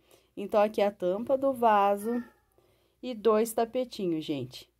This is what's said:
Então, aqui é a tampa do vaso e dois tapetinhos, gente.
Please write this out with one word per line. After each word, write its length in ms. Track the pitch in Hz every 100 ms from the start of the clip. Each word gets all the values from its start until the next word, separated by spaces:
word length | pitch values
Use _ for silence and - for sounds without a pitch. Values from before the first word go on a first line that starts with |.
| _ _ _ -
Então, 260 | 196 214
aqui 200 | 208 214
é 60 | 202
a 40 |
tampa 460 | 208 180 196 240 269
do 160 | 269
vaso 720 | 254 233 208 202 202 214 240 - _ _ _ _ _ _ _
e 120 | 247
dois 400 | 220 220 214 226
tapetinhos, 720 | 233 233 254 247 - 180 160 151
gente. 440 | 139 123 - - _